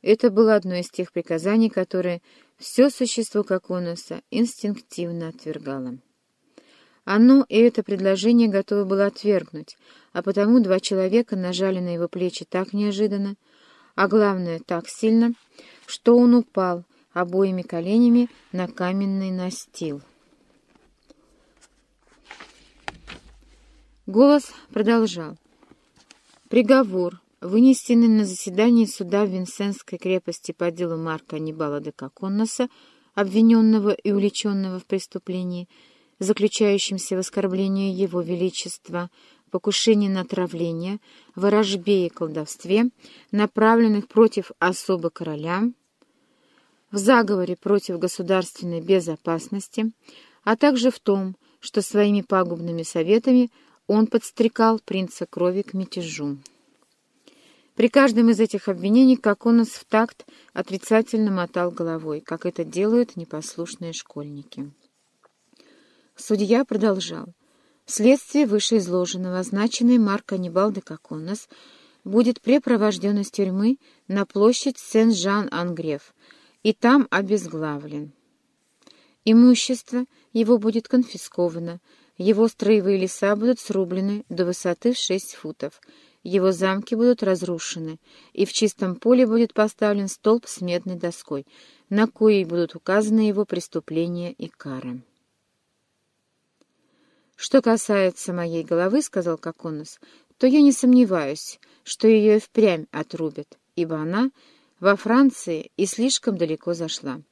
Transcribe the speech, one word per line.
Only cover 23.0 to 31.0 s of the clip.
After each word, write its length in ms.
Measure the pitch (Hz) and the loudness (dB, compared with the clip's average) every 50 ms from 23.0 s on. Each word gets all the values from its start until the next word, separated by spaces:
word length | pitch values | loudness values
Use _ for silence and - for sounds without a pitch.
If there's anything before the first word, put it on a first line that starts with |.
| _ - - - _ - - _ _ _ _ _ _ _ _ _ _ _ _ _ _ | _ -20 -20 -20 _ -20 -20 _ _ _ _ _ _ _ _ _ _ _ _ _ _
Голос 460 | - 190 214 269 277 294 294 269 - - - - _ | -2 4 6 6 6 6 4 2 -4 -20 -20 -20 _
продолжал. 680 | - - 214 208 233 233 220 208 175 175 165 151 160 _ _ _ _ _ _ _ _ _ _ _ _ _ _ _ - _ _ _ _ _ _ _ | -4 -2 0 2 2 2 0 -2 -4 -8 -12 -14 -16 _ _ _ _ _ _ _ _ _ _ _ _ _ _ _ -20 _ _ _ _ _ _ _
«Приговор, 720 | - 233 233 208 269 262 262 202 185 185 180 175 180 180 _ _ _ _ | 0 2 4 6 4 4 4 2 -2 -4 -4 -4 -6 -12 _ _ _ _
вынесенный 680 | - 180 190 220 247 262 262 - - - 247 233 233 | -10 -2 2 6 6 6 6 4 2 2 4 4 6
на 180 | 233 220 214 208 | 6 4 4 2
заседании 600 | 190 185 - - 202 180 190 220 240 240 233 226 | 0 -4 -10 -12 -6 -2 2 2 4 4 4 2
суда 400 | 202 - - 196 175 196 202 214 | 2 -2 -10 -6 -2 0 0 0
в 40 | 196 | 0
Винсентской 680 | 185 185 180 180 - - 202 202 196 - - - - | -2 -6 -8 -8 -8 -6 -6 -6 -6 -8 -12 -14 -14
крепости 540 | 175 - 185 185 185 _ - 170 - _ - | -8 -4 -2 -2 -2 _ -8 -12 -10 _ -14
по 200 | 165 _ 175 175 | -8 _ -6 -6
делу 260 | 165 170 180 170 165 | -4 -4 -6 -6 -6
Марка 380 | 160 | -6